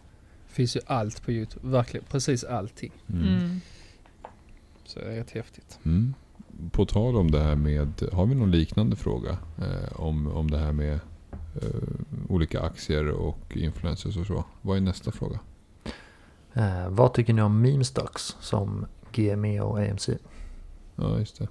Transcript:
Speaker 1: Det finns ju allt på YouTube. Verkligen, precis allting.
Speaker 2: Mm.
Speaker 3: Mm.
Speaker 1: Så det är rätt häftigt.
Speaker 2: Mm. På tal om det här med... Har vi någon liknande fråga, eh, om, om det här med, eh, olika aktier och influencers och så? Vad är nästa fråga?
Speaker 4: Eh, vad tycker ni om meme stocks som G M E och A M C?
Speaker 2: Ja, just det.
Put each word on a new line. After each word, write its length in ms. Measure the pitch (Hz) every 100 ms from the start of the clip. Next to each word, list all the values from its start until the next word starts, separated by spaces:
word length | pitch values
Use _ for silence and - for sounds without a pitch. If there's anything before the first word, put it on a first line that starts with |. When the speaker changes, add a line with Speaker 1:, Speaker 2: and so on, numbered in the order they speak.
| - - - - -
Speaker 1:
Det 60 |
finns 220 | - 123 123
ju 40 | -
allt 380 | 131 107 -
på 80 | -
YouTube. 360 | 117 110 - 131
Verkligen, 380 | 131 120 - -
precis 340 | 139 131 123
allting. 480 | - 120 98 - - - -
Speaker 2:
Mm. 160 | 87 190
Speaker 3:
Mm. 320 | 185 175 180 - - - - - - - - - - - -
Speaker 1:
Så 140 | - -
det 60 | -
är 100 | 113
rätt 140 | 113
häftigt. 480 | 113 113 - - -
Speaker 2:
Mm. 300 | 78 82 120 135 - - - - 85
På 120 | - 95
tal 300 | 104 120 120
om 140 | 85
det 100 | 76
här 140 | 76 73
med... 460 | 76 73 73 - -
Har 140 | 92 98
vi 80 |
någon 160 | 135 104
liknande 460 | 85 80 - 113 110
fråga, 340 | - 60 - 92 - -
eh, 420 | - 50 50 -
om, 320 | 80 78 73
om 180 | - 78
det 80 | 76
här 140 | 76
med, 200 | 76 73 76 - - - - - -
eh, 60 | - - - - - - -
olika 320 | 95 80 -
aktier 460 | 82 - - 78 76
och 460 | 85 85 - - -
influencers 600 | 80 - 85 78 95 98
och 100 | 92
så? 180 | 90 - -
Vad 140 | 101 95
är 40 |
nästa 320 | 95 92 -
fråga? 260 | - 101 104 - - - - - - - - - - -
Speaker 4:
Eh, 340 | 120 104 90 92
vad 260 | 95 123
tycker 180 | - 113
ni 100 | 113
om 200 | 104 107
meme 220 | 120 139
stocks 520 | 127 - - - - -
som 460 | - 107 101 101 - - -
G 180 | - 107
M 140 | 104
E 160 | 104 104
och 180 | 104 107
A 60 |
M 140 | 104 101
C? 160 | - - - - - - - - - -
Speaker 2:
Ja, 220 | 101 110
just 200 | 107 -
det. 100 | 107